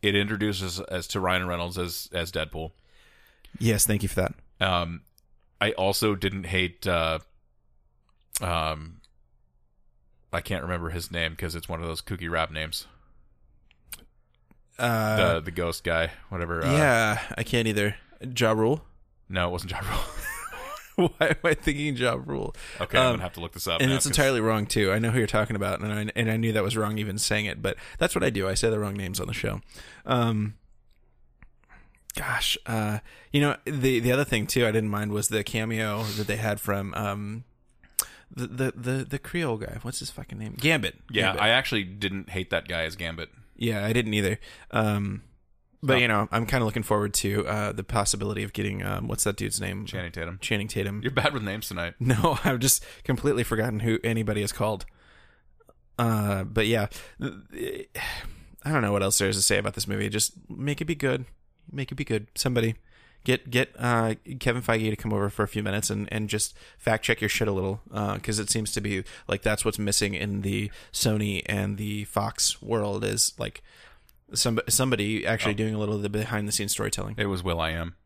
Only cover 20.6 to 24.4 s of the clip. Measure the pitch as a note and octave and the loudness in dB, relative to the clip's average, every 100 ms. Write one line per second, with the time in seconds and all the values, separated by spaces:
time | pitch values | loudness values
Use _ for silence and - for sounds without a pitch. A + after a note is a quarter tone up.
20.6 | C5+ C#5+ - - F3 - E3+ D#3 F3 D3+ | -10 -12 -8 2 2 2 0 2 2 2
21.6 | - C#3+ D3 B2+ B2 - C#3 C#2 - - | 0 0 -2 0 0 0 -4 -6 -6 -8
22.6 | - - F2+ B2 C3 A#2 F2+ F2 E2+ - | -14 -8 0 4 4 2 -4 -6 -10 -6
23.6 | - E2 C3 C3+ C#3+ C#3+ C3+ B2+ | -2 2 2 2 2 4 4 4